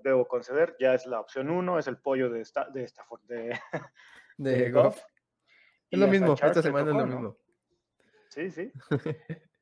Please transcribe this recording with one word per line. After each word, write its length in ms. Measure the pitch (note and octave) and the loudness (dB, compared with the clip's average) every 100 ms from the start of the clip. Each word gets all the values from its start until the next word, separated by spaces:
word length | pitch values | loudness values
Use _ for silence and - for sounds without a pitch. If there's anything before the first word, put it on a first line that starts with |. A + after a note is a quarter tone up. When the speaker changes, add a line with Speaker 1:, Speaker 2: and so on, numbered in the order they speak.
Speaker 1:
debo 240 | C3+ C3 B2 | 2 2 2
conceder, 480 | B2 A#2+ C#3 E3 - | -2 -2 0 0 2
ya 160 | C3 | 2
es 120 | B2+ B2+ | 2 0
la 140 | A#2 | -6
opción 300 | G#2 C3+ C3+ | -6 -6 -4
uno, 280 | F3 F3+ F3 | -2 -2 -2
es 80 | C#3+ | -2
el 120 | B2 | -6
pollo 320 | - C3 B2+ | -2 0 0
de 140 | A#2 | -4
Sta-, 240 | A2 - - | -6 -6 -6
de 140 | C3+ | -8
Stafford, 380 | A#2+ - - A#2 | -12 -14 -20 -20
de, 360 | - A#2+ A#2 A#2 - | -12 -10 -8 -8 -8
<laughs> 220 | D#3 C3 _ - - - - | -12 -12 _ -20 -20 -20 -8
Speaker 2:
De 140 | C#3 | 0
Speaker 1:
de 180 | B2+ B2 | 2 4
Speaker 2:
Goff. 140 | B2+ | 4
Speaker 1:
Goff. 120 | D3 - | 4 2
Speaker 2:
Es 80 | - _ _ _ _ _ _ _ _ | -10 _ _ _ _ _ _ _ _
Speaker 1:
Y 60 | F3+ | 2
Speaker 2:
lo 80 | |
Speaker 1:
hasta 80 | G3 | 4
Speaker 2:
mismo, 240 | G3 F3+ C#3 | 6 4 4
Speaker 1:
Chark 140 | D3 | 4
Speaker 2:
esta 100 | F3 | 2
Speaker 1:
le 60 | D#3 | 2
Speaker 2:
semana 240 | C#3 D3+ | 0 0
es 60 | C#3+ | 0
Speaker 1:
tocó, 40 | |
Speaker 2:
lo 60 | B2+ | -2
Speaker 1:
¿no? 80 | |
Speaker 2:
mismo. 240 | B2+ A2+ - _ _ _ _ _ _ _ _ _ | -4 -8 -12 _ _ _ _ _ _ _ _ _
Speaker 1:
Sí, 220 | - F3+ | -10 -8
sí. 220 | D#3 G#3+ C3+ - | -8 -12 -14 -6
Speaker 2:
<laughs> 600 | C#3+ D#3+ D3+ - E3 _ _ | -4 -4 -10 -12 -16 _ _